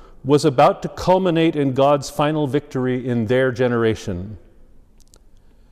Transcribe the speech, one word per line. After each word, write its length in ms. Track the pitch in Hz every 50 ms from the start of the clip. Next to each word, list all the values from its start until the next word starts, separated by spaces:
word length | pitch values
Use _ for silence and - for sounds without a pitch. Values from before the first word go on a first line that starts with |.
| - - - - -
was 200 | 131 147 143 -
about 380 | 156 123 139 143 180 196 -
to 60 | - 170
culminate 680 | - - - 180 180 185 190 180 160 165 165 165 147
in 180 | 147 143 139
God's 380 | 127 135 135 143 147 139 135 -
final 380 | - - 147 147 156 151 151 135
victory 600 | 123 147 - - - 135 127 127 127 127 117 131
in 180 | 120 120 113
their 260 | 104 127 127 131 131
generation. 840 | 127 113 127 123 120 117 117 113 107 - - 110 95 87 92 107 107 - - _ _ - - - - - - _ _ _ - _ - - _ - - - _ - _ _ _ _